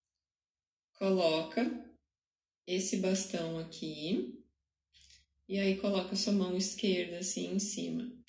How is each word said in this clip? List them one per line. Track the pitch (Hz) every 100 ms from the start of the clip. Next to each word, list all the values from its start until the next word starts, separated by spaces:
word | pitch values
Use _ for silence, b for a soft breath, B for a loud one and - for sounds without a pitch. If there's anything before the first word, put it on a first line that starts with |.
| _ _ _ _ _ _ _ _ _
coloca | - 196 190 165 160 160 - 240 - - - _ _ _ _ _ _ -
esse | 185 190 190
bastão | 190 190 - 170 165 165
aqui, | 165 - 160 156 156 - - - - _ _ _ _ - b b b _ -
e | 196
aí | 196 190
coloca | 202 190 185
a | 196
sua | -
mão | 202 180 180
esquerda, | 196 - 208 180 175 175
assim, | 190 - 180
em | 190
cima. | - - 254 165 - -